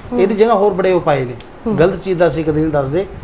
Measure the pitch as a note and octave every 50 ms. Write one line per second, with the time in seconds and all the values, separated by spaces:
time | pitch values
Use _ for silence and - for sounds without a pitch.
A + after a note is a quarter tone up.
0 | - - B3 B3 F#3 G3+ A3+ G3 G#3+ A3+ A#3 G3 G3 G#3 F#3+ F3 F#3+ F#3+ F#3 F3
1 | D#3+ E3 D3 C#3 C3 A#2+ B2 A2 - - - - - A#3 G#3+ F#3 D#3 F#3 F#3+ F3
2 | - F#3+ F#3+ D#3+ F3+ E3 C#3 D#3+ D#3+ D#3+ D3+ D3+ D#3 D#3+ D3 D3 C#3 C3 C#3+ F3
3 | G3+ G3+ - -